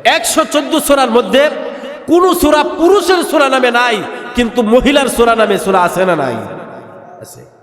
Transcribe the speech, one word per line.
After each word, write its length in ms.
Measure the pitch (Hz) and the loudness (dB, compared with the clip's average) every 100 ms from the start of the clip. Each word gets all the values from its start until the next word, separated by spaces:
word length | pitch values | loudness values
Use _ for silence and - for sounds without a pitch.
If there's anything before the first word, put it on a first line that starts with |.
একশো 400 | 220 320 - - 294 | 2 0 -2 -2 0
চোদ্দ 280 | 285 269 302 | -2 -2 -4
সূরার 320 | - 277 254 | 0 0 2
মধ্যে 380 | 226 208 240 294 - - - 226 - - | 0 2 2 0 -2 -10 -12 -14 -14 0
কোন 260 | 330 370 | 2 2
সূরা 300 | 349 294 302 | 2 2 2
পুরুষের 600 | 285 - 339 392 339 370 | 0 2 2 2 2 0
সূরা 260 | 302 311 277 | 2 0 2
নামে 220 | 262 247 | 2 0
নাই, 260 | 240 247 220 151 - - - | 0 0 -2 -6 -12 -8 -4
কিন্তু 280 | 233 202 | -2 0
মহিলার 440 | 214 240 269 285 262 | 2 2 4 2 0
সূরা 280 | - 233 226 | 0 0 2
নামে 220 | 214 196 | 0 0
সূরা 240 | 175 190 | 0 0
আছে 240 | 180 175 185 | 0 0 0
না 100 | 165 | 0
নাই? 200 | 135 113 104 - - - - - - - | -2 -6 -10 -14 -16 -18 -20 -20 -20 -20
আছে। 240 | - - - _ | -20 -20 -20 _